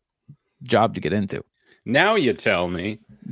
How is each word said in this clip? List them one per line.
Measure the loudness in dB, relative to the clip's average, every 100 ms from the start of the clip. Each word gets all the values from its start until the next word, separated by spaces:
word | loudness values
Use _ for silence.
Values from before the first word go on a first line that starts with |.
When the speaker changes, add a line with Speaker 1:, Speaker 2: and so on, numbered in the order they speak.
| _ _ _ -20 _ _
Speaker 1:
job | 0 2 2
to | 0
get | -2
into. | -2 -2 -6 -12 _ _ _ -2
Speaker 2:
Now | 2 2 2
you | 2
tell | 0 0 0 0
me. | -2 -6 -8 _ -20 -14